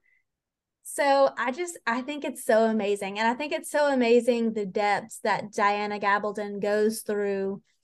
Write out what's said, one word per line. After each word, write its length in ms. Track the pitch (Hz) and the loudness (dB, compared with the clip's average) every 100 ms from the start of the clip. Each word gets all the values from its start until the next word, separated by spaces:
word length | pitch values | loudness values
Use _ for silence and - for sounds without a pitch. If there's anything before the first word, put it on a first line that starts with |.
| _ _ _ _ _ _ _ _ | _ _ _ _ _ _ _ _
So 460 | - - 285 277 269 - | -10 0 4 6 4 2
I 140 | 240 | -4
just, 260 | 254 349 - - | -4 -6 -6 -4
I 140 | 240 | -4
think 220 | 254 294 | -4 -6
it's 200 | 302 - | -6 -4
so 200 | - 220 | 2 4
amazing. 540 | 226 220 202 202 190 208 | 4 2 0 -2 -4 -2
And 100 | 226 | -2
I 60 | |
think 180 | 240 294 | -2 -4
it's 180 | - - | -6 -2
so 160 | 294 294 | 0 2
amazing 680 | 269 233 240 240 233 226 | 4 4 4 4 2 0
the 140 | 220 202 | -2 -4
depths 540 | 214 208 196 - - | -2 0 0 -4 -6
that 300 | 220 185 208 | -2 -2 -4
Diana 480 | - 202 208 208 208 | 0 0 0 -2 -2
Gabaldon 600 | 202 202 208 208 202 202 | 0 0 0 -6 -8 -4
goes 420 | 202 208 214 220 | 0 2 2 0
through 600 | - 208 202 196 196 196 _ _ | -4 -2 -2 -2 -4 -6 _ _